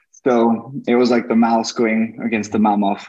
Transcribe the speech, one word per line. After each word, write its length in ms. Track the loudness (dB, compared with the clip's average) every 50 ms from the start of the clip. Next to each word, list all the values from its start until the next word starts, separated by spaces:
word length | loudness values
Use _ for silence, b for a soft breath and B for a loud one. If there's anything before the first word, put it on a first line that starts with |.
| B B _ -4 0
So 480 | 2 2 4 4 2 0 -2 -4 -8 -12 -8 -2
it 100 | 0 2
was 140 | 4 4 4
like 180 | 2 0 0 0
the 80 | 2
mouse 360 | 2 2 2 2 0 -2 -2
going 460 | -2 -2 0 0 0 0 -2 -4 -6 -8 -6
against 280 | -4 -4 -4 -4 -2
the 60 | -2 0
mammoth. 480 | 2 2 2 2 0 -2 -2 -6 -10